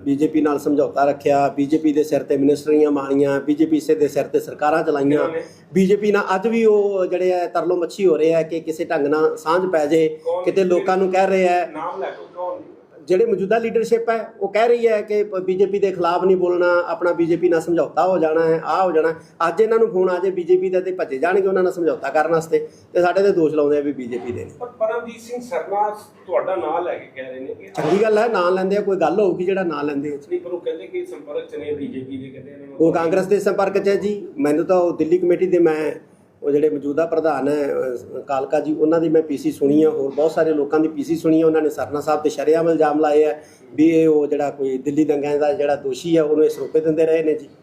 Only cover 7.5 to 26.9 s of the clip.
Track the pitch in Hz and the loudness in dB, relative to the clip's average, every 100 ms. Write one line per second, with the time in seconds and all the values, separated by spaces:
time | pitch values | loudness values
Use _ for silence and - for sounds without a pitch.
7.5 | 175 165 180 165 - 190 151 160 165 160 | -2 -2 -2 -2 0 2 4 2 2 -2
8.5 | 165 160 156 170 165 143 151 156 160 156 | -6 -6 -6 -4 -2 0 2 2 0 0
9.5 | 175 185 165 147 160 156 156 - 180 180 | 0 2 0 2 2 2 -2 -6 -4 -2
10.5 | 185 185 175 190 185 185 185 190 190 180 | 0 2 0 0 0 2 2 2 2 2
11.5 | 180 160 156 170 180 175 - 139 175 180 | 2 -2 -8 -10 -8 -10 -10 -16 -10 -10
12.5 | 180 - - _ - 147 190 226 190 190 | -10 -14 -20 _ -20 -2 0 2 0 0
13.5 | 226 226 233 220 226 233 226 202 - 196 | 0 0 -2 0 0 0 -4 -6 -8 -4
14.5 | 208 233 240 226 214 208 208 208 190 185 | 0 2 2 2 0 0 -2 -2 -4 -2
15.5 | 185 190 202 190 185 170 175 185 185 180 | 0 0 2 -2 0 0 2 2 2 2
16.5 | 175 175 175 170 - 254 160 165 170 175 | 2 4 2 0 -2 -2 0 0 2 2
17.5 | 165 165 165 131 147 185 180 156 160 165 | 0 0 -2 0 0 0 2 2 2 2
18.5 | 160 147 170 185 156 160 160 - _ 165 | 0 0 0 0 0 -2 -4 -14 _ -2
19.5 | 165 220 226 220 185 185 180 190 180 170 | 2 2 4 2 2 0 0 -2 -4 2
20.5 | 185 185 185 185 180 160 131 165 202 190 | 2 4 -2 -2 -6 -4 -2 0 2 2
21.5 | 190 185 175 160 123 135 151 156 165 160 | 2 0 0 -2 0 -2 0 2 0 0
22.5 | 226 226 - - 180 175 185 202 180 156 | -2 -2 -14 -4 0 2 4 2 2 2
23.5 | 151 147 147 143 131 120 120 123 - 92 | 2 2 2 -2 -6 -8 -8 -8 -10 -12
24.5 | - 240 - 220 233 233 226 226 247 240 | -14 -16 -6 -4 -4 -8 -16 -12 -12 -8
25.5 | 254 - 202 214 208 - - - 165 185 | -8 -4 -2 -2 -4 -16 -20 -4 -4 -2
26.5 | 185 156 170 175 | -4 -4 -4 -4